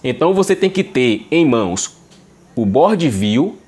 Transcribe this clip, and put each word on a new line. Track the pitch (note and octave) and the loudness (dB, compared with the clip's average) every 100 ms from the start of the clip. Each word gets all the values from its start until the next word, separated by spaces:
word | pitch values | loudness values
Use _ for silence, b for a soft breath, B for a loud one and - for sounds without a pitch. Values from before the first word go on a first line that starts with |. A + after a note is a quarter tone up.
Então | C3 B2 E3 | -6 0 0
você | F#3+ F#3+ F#3 | 2 0 0
tem | F#3+ | 0
que | F#3+ | -2
ter | - C3 B2 G#2+ - | -2 0 0 0 -2
em | E3 | 0
mãos | D#3 A#2 F#2+ F#2 - - _ - _ _ _ | 2 2 -2 -4 -8 -14 _ -20 _ _ _
o | - | -4
board | G#2 A#2 F#3 G#3 D#3+ | 0 2 2 2 -2
view | G2+ G#2 A2+ F#3 - | 0 0 0 -2 -6